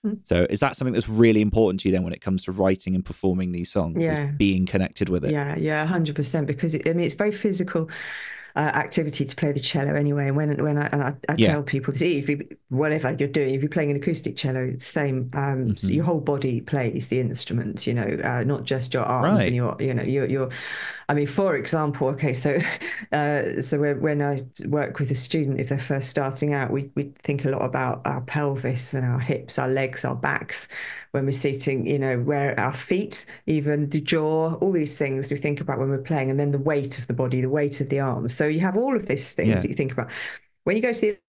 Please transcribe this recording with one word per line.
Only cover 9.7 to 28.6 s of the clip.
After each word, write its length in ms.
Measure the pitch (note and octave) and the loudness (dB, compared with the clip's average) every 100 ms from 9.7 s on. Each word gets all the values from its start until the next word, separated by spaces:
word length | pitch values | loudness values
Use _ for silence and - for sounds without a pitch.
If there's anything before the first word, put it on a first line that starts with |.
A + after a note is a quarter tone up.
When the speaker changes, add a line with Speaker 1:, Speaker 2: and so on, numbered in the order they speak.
| D3 C#3 | 0 0
Speaker 1:
anyway. 320 | D3 D3 C#3+ C#3 | 2 2 2 2
And 100 | C#3 | 2
when, 260 | D3+ C#3+ | 2 2
when 140 | D3+ D3 | 2 2
I, 100 | D3 | 2
and 140 | C#3+ | 0
I, 120 | C3+ C#3+ - | 0 -2 -2
I 100 | E3+ | 4
Speaker 2:
Yeah. 80 | G#3+ | 4
Speaker 1:
tell 160 | D3 | 4
people 300 | B2+ C#3+ A#2+ | 0 -2 -2
this, 80 | C3+ | 0
if 260 | E3 D3 C#3 | 2 2 0
you, 180 | C#3+ - - _ | -2 -4 -16 _
whatever 480 | B2+ D3+ D3+ - C#3 | 0 2 2 0 0
you're 80 | C#3 | 0
doing, 260 | D3+ C3+ | 2 0
if 80 | C3+ | 2
you're 80 | C#3+ | 0
playing 200 | E3+ D3 | 0 0
an 40 | C#3+ | 0
acoustic 400 | C#3+ D#3+ - C3 | 0 -2 -4 -2
cello, 260 | C3+ C3 | -2 0
it's 220 | B2+ B2+ | -2 -4
the 80 | - | -2
same. 380 | - C#3+ C3 B2+ | 0 0 0 -2
Um, 420 | C#3+ C#3 C3 A#2+ | -2 0 0 0
so 120 | G2+ F#2+ | 0 0
Speaker 2:
Mm-hmm. 80 | |
Speaker 1:
your 100 | D3 | 2
whole 160 | D#3 E3 | 2 0
body 400 | C#3+ C#3+ C3 A#2 | 0 0 0 -2
plays 480 | - C#3+ A#2+ - B2 | -2 -2 0 -2 -2
the 100 | B2+ | 0
instrument, 680 | B2+ A#2+ - A#2+ G#2+ - - | 0 -2 -2 -2 -2 -4 -2
you 80 | |
know, 240 | A#2+ A#2 - | 0 0 -2
uh, 220 | - B2 | -2 0
not 200 | A#2 C#3 | 0 -2
just 280 | B2 C3+ B2+ | -2 -2 0
your 120 | C3 | -2
arms 340 | A2+ B2+ D#3 G#3 | 0 2 4 4
Speaker 2:
Right. 80 | G2 | 4
Speaker 1:
and 100 | B2 | 2
your, 180 | A#2+ - | 0 0
you 140 | C3 | -2
know, 80 | B2 | 0
your, 240 | A#2+ C3+ C3 | 0 0 0
your, 240 | C3+ C3 - - - - - - | 0 -2 -6 -8 -8 -8 -10 0
I 60 | |
mean, 120 | D3 C#3+ | 0 2
for 280 | - G3 C#3+ | 2 2 2
example, 520 | A2+ D#3+ D3+ C#3+ C3+ | 0 0 0 0 0
okay, 260 | C#3+ D3+ | 2 0
so, 260 | B2+ D3 C#3+ - - - | 2 2 2 0 -4 -8
<laughs> 260 | - - | -8 -2
uh, 500 | D3 D3 D3 - - | 0 2 0 0 -2
so 160 | C3+ D3 | 0 2
when, 220 | D3 C#3+ | 2 2
when 180 | D3+ D3 | 0 2
I 200 | C#3+ C#3 C3 - - | 0 -2 -6 -10 -2
work 320 | D3+ C#3 - | -2 -2 -2
with 120 | C3+ | -2
a 40 | |
student, 440 | B2+ - D#3+ C#3 C3+ | 0 0 0 0 0
if 120 | B2 | 0
they're 80 | C#3 | -2
first 320 | C3 C3+ C3 | -2 -2 0
starting 420 | - C3+ C3+ D3 | -2 -2 0 0
out, 180 | C#3+ C3 | 0 0
we, 200 | C#3 C#3 | -2 -2
we 200 | - C#3+ - | -6 -6 -6
think 220 | - C#3 C3 | -4 0 0
a 20 | |
lot 140 | C3+ | 0
about 400 | B2+ C3 C3 B2+ | 0 0 -2 -2
our 160 | - C3+ | -2 -4
pelvis 720 | B2 D3+ C#3+ C3+ | -4 -2 0 0